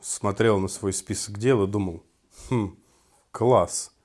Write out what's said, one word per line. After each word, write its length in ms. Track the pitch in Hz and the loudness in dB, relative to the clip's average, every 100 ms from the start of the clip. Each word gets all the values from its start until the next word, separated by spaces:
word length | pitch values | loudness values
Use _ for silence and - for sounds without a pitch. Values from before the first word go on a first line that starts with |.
смотрел 600 | - - 101 101 113 101 | -12 -6 -4 2 4 4
на 80 | 95 | 0
свой 240 | - 98 | -4 -4
список 460 | 95 - 98 - 104 | -4 -6 -8 -8 -2
дел 260 | 120 127 | 2 2
и 20 | 98 | 2
думал: 380 | 104 95 82 - _ _ - - | 0 -4 -6 -16 _ _ -20 -6
«Хм, 280 | 127 101 - _ _ _ _ _ | -4 -4 -6 _ _ _ _ _
класс, 600 | - 120 120 87 - - _ | -2 4 4 4 -2 -10 _